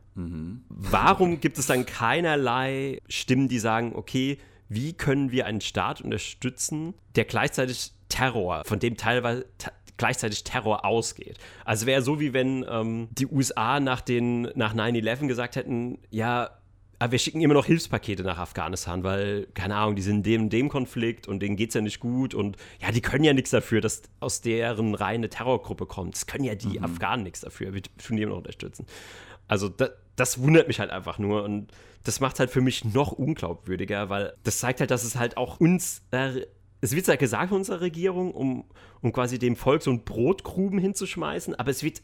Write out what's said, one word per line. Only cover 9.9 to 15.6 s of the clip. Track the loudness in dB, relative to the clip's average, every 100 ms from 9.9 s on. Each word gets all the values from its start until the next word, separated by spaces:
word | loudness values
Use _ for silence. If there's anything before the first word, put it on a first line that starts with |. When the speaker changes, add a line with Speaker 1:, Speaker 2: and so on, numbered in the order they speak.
| -2
Speaker 2:
gleichzeitig | 0 0 -2 -4
Terror | -4 -2 0 0
ausgeht? | 2 0 0 -6 -16 -16 -20 -12
Also | -2 0 2
wäre | 2
so, | 4 2
wie | 2
wenn, | 2 2 0 -2
ähm, | -2 -2 -2 -4
die | -4 0
U | 2
S | 0
A | 0 0 2
nach | 2 0
den, | 0 2 2 2 -2 0
nach | 0
nine | 2 2 2
eleven | 0 0 0
gesagt | -2 -2
hätten, | -4